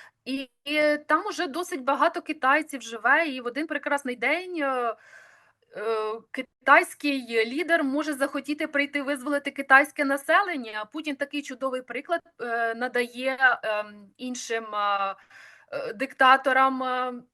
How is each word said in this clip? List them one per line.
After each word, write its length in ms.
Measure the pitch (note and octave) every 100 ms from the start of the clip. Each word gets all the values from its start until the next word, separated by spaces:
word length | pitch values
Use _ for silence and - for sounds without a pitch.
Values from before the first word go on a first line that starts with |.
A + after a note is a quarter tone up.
| - _ -
І, 240 | C4+ C4 _ C#4+
і 320 | D4+ D4+ D4 D4
там 180 | D#4 G#4
уже 220 | D4+ F4
досить 360 | D#4 F4+ D#4
багато 380 | B3+ C4+ D#4 E4+
китайців 600 | - D#4 C4 D4 D4+ C4+
живе, 460 | A3+ A3+ A3+ D4 E4
і 140 | C4
в 40 | A#3
один 220 | B3 D#4
прекрасний 480 | C#4+ D4 C#4+ B3+ B3
день, 460 | B3 E4 F#4 E4+
е, 340 | C#4 B3+ A#3+ G#3+ - - - _ _ _ _ -
е, 360 | G#3+ A3 G#3+ A3+ -
китайський 1120 | - C4 _ - D4+ F4+ - C#4+ C#4 A#3 A#3 A3+
лідер 380 | C4+ D#4+ E4
може 300 | C#4 C#4 D4+
захотіти 540 | C4+ C#4 C#4+ C#4 D4+ D#4
прийти 340 | C#4+ C#4+ D4
визволити 500 | C4+ C#4+ B3 C#4+ C#4
китайське 540 | C#4 C4+ C4+ D4+ - C#4
населення. 800 | C#4 C#4 E4+ G4+ D#4 A3 G#3+ G#3+
Путін 220 | D#4 D4+ C#4
такий 260 | C#4 D4
чудовий 400 | C#4+ B3 C4 B3+
приклад, 400 | B3+ A#3+ D4+ E4+ - -
е, 340 | A#3 A#3 A#3 A3+
надає, 840 | B3 B3 A#3+ A#3+ C4 C4 C4 -
ем, 460 | A3 G#3 G#3 G#3 G3+ -
іншим, 580 | B3 B3 - A3+ A3 G#3
е, 400 | G3+ G3 G3 F#3+ - - - - _
е, 220 | C#3+ -
диктаторам, 880 | G#3 C4 - C4 C4+ C4+ C4 C4+ C4
е, 300 | B3+ B3+ B3+ B3 B3